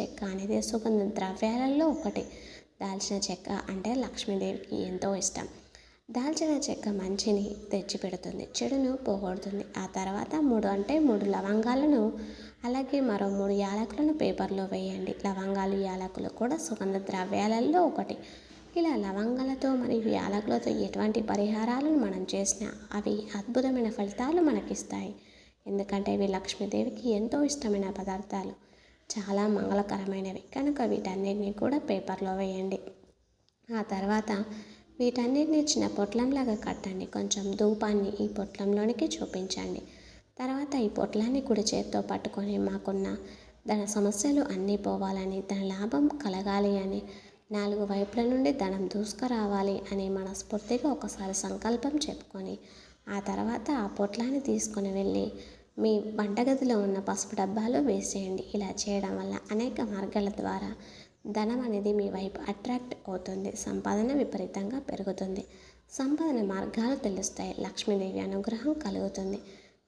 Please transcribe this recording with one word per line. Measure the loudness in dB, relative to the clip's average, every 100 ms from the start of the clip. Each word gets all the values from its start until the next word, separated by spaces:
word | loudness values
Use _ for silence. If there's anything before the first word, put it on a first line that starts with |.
చెక్క | -4 -4
అనేది | -4 -4 0 0
సుగంధ | 2 0 4 4 4
ద్రవ్యాలలో | 0 -2 0 0 2 2 4 4
ఒకటి. | 2 0 -2 -6 -10 -16 -18 -20 _
దాల్చిన | -6 -4 -2 -2 -2
చెక్క | -6 -4 -4 -4
అంటే | -4 -2
లక్ష్మీదేవికి | -2 -2 -4 -2 0 0 -4 -4 -4
ఎంతో | -2 0 0 0
ఇష్టం. | 0 -4 -8 -12 -20 -20 -20 _ -6
దాల్చిన | -2 0 0 2 2 0
చెక్క | -2 -2
మంచిని | -2 0 0 2 2 2 -4 -4
తెచ్చిపెడుతుంది, | -4 -2 -6 -4 -6 -8 -8 -6 -4
చెడును | 0 2 2 0
పోగొడుతుంది. | 0 -2 -2 -4 -4 -6 -6 -6
ఆ | -6 -4
తర్వాత | -2 -2 -2 2
మూడు | 4 4 4
అంటే | 2 2 4
మూడు | 6 4 4
లవంగాలను, | 0 2 0 2 4 6 6 4 0 -10 -12 -16 -8
అలాగే | -4 -2 0 2
మరో | 2 2 2
మూడు | 2 2
యాలకులను | 2 2 0 -2 2 2
పేపర్లో | 4 2 2 0 -2 -2
వేయండి. | -2 -2 -4 -4 -2 -2
లవంగాలు, | 0 0 0 2 0
యాలకులు | 0 -2 -6 -4 -6
కూడా | -2 0 0
సుగంధ | -2 -2 0 0
ద్రవ్యాలలో | 0 -2 0 2 2 2 4 6
ఒకటి. | 4 2 -4 -6 -10 -18 -20 -20 -6 0
ఇలా | 2 2
లవంగాలతో | 0 0 0 0 0 0 2 2
మరియు | 2 2 2
యాలకులతో | 2 2 0 2 0 2
ఎటువంటి | 0 0 2 2 2
పరిహారాలను | 2 2 2 2 2 2 4 4
మనం | 4 0 -2 0
చేసినా | 0 0 -2 -8 -6
అవి | -2 0 -2 -2 -6
అద్భుతమైన | 0 2 2 2 0
ఫలితాలు | 0 -4 -2 2 4
మనకిస్తాయి. | 4 4 -2 -6 -6 -6 -8 -10 -18 -20 -20 _ -4
ఎందుకంటే | -2 0 0 0
ఇవి | 2 2
లక్ష్మీదేవికి | 0 -4 -6 -2 0 0 -2 0
ఎంతో | 0 2 2
ఇష్టమైన | 2 0 0 0 0
పదార్థాలు, | -2 -4 -4 -4 -6 -6 -10 -18 -20 -20 _ _
చాలా | -8 0 2 4
మంగళకరమైనవి. | 4 4 2 2 -2 -2 -2 -4 -8 -6 0
కనుక | 0 2
వీటన్నిటిని | 2 2 0 -2 0 0 -2
కూడా | 0 2 2
పేపర్లో | 2 -2 0 -4 -2 0
వేయండి. | -2 -2 -2 -4 -6 -18 -20 _ _ _ _ _ _ -4
ఆ |
తర్వాత | -2 -2 2 2 2 -2 -2 -6 -14 -20 -20 0
వీటన్నిటిని | 2 2 2 4 4 4
చిన్న | 4 2 2
పొట్లంలాగా | 2 0 2 2 2 2 0
కట్టండి. | -2 -4 -6 -6 -6
కొంచెం | -4 -2 -2 -2 4
ధూపాన్ని | 4 4 2 2 2 0
ఈ | -2
పొట్లంలోనికి | -2 -6 -2 2 4 2 2 0
చూపించండి. | -2 -4 -4 -4 -4 -4 -6 -10 -20 -20 -20 _ -6
తర్వాత | -4 -2 0 2
ఈ | 2
పొట్లాన్ని | 2 0 2 2 2
కుడి | 2 2
చేత్తో | 4 0 0 -2
పట్టుకొని | 0 -2 -4 -4 -2 0
"మాకున్న | 0 0 -2 -2 -2 -4 -8 -18 -20 -14 0
ధన | 0 2
సమస్యలు | 2 2 2 2 4
అన్నీ | 2 0 0 2
పోవాలని, | 0 0 0 -2 -2 -4
ధన | -2 -2
లాభం | -2 -2 0 4 4
కలగాలి | 2 -2 0 2 4 4 4
అని, | 0 -4 -6 -14 -18 -20 _
నాలుగు | -2 0 0 0
వైపుల | 0 0 2
నుండి | 2 4 4
ధనం | 2 0 0 -2 -2
దూసుకురావాలి" | -4 -2 0 0 2 2 2 0 -2
అని | -4 -2
మనస్ఫూర్తిగా | -2 -4 -8 -4 -4 0 0 2
ఒకసారి | 0 -4 -6 -4
సంకల్పం | -2 -4 -2 2 2 2 0 -2
చెప్పుకొని | -6 -10 -10 -8 -8 -12 -20 -20 -20 -6
ఆ | -4
తర్వాత | -2 -2 0 -2 0
ఆ | 0 0
పొట్లాన్ని | 0 -2 0 0 0
తీసుకొని | 2 0 0 -2 -2
వెళ్ళి | 0 2 2 0 -6 -16 -20 -16 0
మీ | 4 4 2 -2
వంటగదిలో | 0 2 2 4 4 4
ఉన్న | 4 0
పసుపు | 0 -4 -4 -2
డబ్బాలో | 0 0 2 2
వేసేయండి. | 4 2 0 -4 -4 -4 -4 -4
ఇలా | -4
చేయడం | -4 -2 0 0 -4
వల్ల | -4 -6 -2
అనేక | -2 0 -2
మార్గాల | -2 -2 -2 0 0
ద్వారా | 0 -2 -2 -6 -10 -14 -20 -20 _ -6
ధనం | -2 0 0
అనేది | 0 0 2
మీ | 2 0
వైపు | -2 -4 -6 -6
అట్రాక్ట్ | -6 -2 -4 -4 -10 -6
అవుతుంది, | -6 -6 -4 -4 -6
సంపాదన | -4 -2 0 2 4
విపరీతంగా | 2 2 0 -4 -4 -4 -4
పెరుగుతుంది, | -6 -4 -4 -2 -2 -4 -8 -16 -20 -20 _
సంపాదన | -4 0 2 2 2
మార్గాలు | 2 0 -2 0 0 2
తెలుస్తాయి, | 0 -2 -4 -4 -6 -4
లక్ష్మీదేవి | -6 -2 2 2 2 -2
అనుగ్రహం | -2 -2 -2 -2 0
కలుగుతుంది, | 0 -2 -2 -2 -2 -4 -4 -8 -20 -20 _